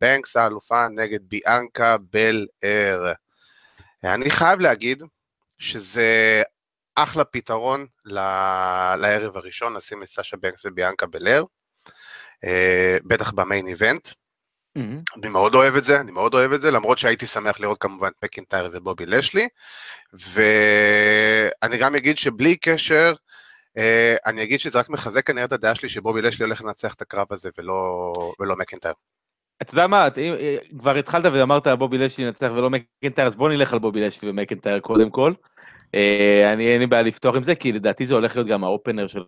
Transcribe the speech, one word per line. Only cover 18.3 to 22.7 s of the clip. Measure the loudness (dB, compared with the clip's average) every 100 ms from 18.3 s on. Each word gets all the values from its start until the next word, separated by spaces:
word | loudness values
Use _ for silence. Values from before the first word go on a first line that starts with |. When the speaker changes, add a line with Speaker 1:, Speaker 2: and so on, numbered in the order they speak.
| -12 -8 -6 -6
Speaker 1:
ובובי | -8 -10 -10 -2
לשלי, | -2 0 -2 -2 _ -20 -20 -20 -20 _
ואני | -20 -8 2 4 6 6 4 4 4 4 4 4 2 0 -2 -4 0
גם | 0
אגיד | 0 0 0
שבלי | -2 0 0 2
קשר, | 0